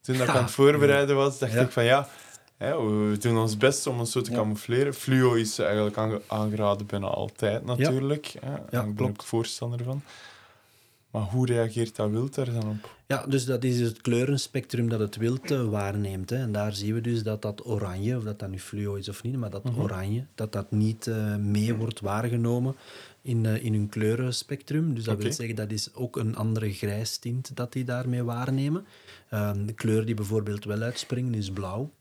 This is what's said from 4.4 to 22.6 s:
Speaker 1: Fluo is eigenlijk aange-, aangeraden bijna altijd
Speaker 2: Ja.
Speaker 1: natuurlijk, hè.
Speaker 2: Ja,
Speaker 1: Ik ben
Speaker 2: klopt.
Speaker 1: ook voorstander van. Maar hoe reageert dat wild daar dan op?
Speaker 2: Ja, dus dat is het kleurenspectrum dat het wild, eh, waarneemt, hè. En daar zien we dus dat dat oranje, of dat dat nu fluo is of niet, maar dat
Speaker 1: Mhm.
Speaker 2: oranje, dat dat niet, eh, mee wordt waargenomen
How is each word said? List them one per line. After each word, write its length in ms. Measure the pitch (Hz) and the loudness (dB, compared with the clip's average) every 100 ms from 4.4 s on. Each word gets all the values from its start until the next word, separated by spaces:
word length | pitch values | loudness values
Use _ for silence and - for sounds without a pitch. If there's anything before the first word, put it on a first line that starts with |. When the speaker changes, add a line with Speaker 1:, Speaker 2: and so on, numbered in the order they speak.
| 107 107 - 120 139 | 0 -2 0 2 2
Speaker 1:
Fluo 400 | 135 - 131 127 | -2 2 6 8
is 240 | 117 110 - | 6 2 0
eigenlijk 380 | 101 107 104 104 | 2 2 0 0
aange-, 260 | 110 104 - | -2 -2 -2
aangeraden 600 | 110 107 107 104 101 101 | -2 0 2 2 2 -2
bijna 200 | 101 98 | -4 -2
altijd 540 | - - - 107 110 - | -2 -4 -2 0 0 -2
Speaker 2:
Ja. 80 | |
Speaker 1:
natuurlijk, 600 | 123 143 131 139 147 - - | 0 2 2 0 -2 -6 -12
hè. 100 | 131 | -10
Speaker 2:
Ja, 80 | 139 | -10
Speaker 1:
Ik 120 | - | -4
ben 240 | 120 104 | -4 -2
Speaker 2:
klopt. 160 | 107 104 104 | -2 -2 -2
Speaker 1:
ook 20 | |
voorstander 640 | - 113 113 - 120 120 | -4 -2 -2 -6 -6 -4
van. 180 | 120 139 - - - - - _ _ _ _ _ _ | -4 -6 -10 -20 -20 -20 -20 _ _ _ _ _ _
Maar 120 | 113 | -4
hoe 240 | 101 123 127 | -2 0 2
reageert 500 | 117 113 107 113 - | 2 2 0 -4 0
dat 140 | 107 | 0
wild 240 | 110 135 | 0 -2
daar 180 | 139 127 | -2 -4
dan 160 | 117 107 | -2 -4
op? 280 | 107 - - _ | -6 -10 -20 _
Speaker 2:
Ja, 200 | 139 139 | -4 0
dus 180 | 135 | -2
dat 200 | 123 123 | 0 0
is 160 | 127 123 | 0 2
het 200 | 120 113 | 0 -2
kleurenspectrum 880 | - 117 127 139 - 139 127 120 117 | 0 2 2 0 -2 -6 -4 -2 0
dat 120 | 113 | 0
het 160 | 104 107 | -2 0
wild, 340 | 113 131 - | -2 -2 -2
eh, 180 | 139 117 | 0 0
waarneemt, 600 | 104 101 104 101 95 92 | 0 -2 -2 -2 -4 -4
hè. 60 | 123 | -4
En 160 | 127 | -2
daar 200 | 104 104 | -2 -2
zien 200 | 101 104 | -2 -2
we 60 | 113 | -2
dus 220 | 117 117 | 0 -2
dat 200 | 107 107 | -2 -4
dat 240 | 107 104 - | -4 -8 -4
oranje, 500 | 110 101 92 104 127 | -4 -2 -4 -2 -2
of 60 | |
dat 140 | 107 104 | -4 -6
dat 100 | 98 | -8
nu 100 | 95 | -8
fluo 360 | - 104 101 | -8 -6 -4
is 140 | 101 98 | -4 -8
of 140 | 98 | -8
niet, 140 | 117 131 | -6 -4
maar 140 | 110 | -4
dat 140 | 98 | -6
Speaker 1:
Mhm. 160 | 123 120 | -4 -2
Speaker 2:
oranje, 460 | 104 95 98 113 139 | -2 -2 -2 -4 -4
dat 180 | - 107 | -8 -6
dat 180 | 104 98 | -6 -2
niet, 360 | 107 107 110 - | 2 2 0 -4
eh, 300 | 110 107 104 | -2 -2 0
mee 380 | 104 104 110 | 0 2 2
wordt 260 | 110 113 110 | 0 -2 -4
waargenomen 760 | 98 104 117 120 117 120 | -4 -2 0 0 2 2